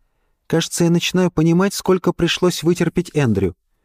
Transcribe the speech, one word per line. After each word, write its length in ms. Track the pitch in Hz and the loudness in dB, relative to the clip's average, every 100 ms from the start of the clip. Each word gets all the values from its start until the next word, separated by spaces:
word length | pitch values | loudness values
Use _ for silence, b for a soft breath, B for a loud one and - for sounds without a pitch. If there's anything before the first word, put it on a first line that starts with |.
| _ _ _ _ - | _ _ _ _ -4
Кажется, 380 | 165 - - | -2 -2 0
я 60 | 170 | 2
начинаю 400 | 170 - 180 180 | 2 0 0 0
понимать, 440 | - 165 170 196 | 2 2 2 0
сколько 380 | - - 185 - | -2 0 0 0
пришлось 500 | - 170 - 180 - | -2 -2 0 -2 0
вытерпеть 480 | 160 175 175 - 170 | -2 0 -2 -2 -4
Эндрю. 400 | 151 131 98 95 - _ _ | -2 0 0 -2 -4 _ _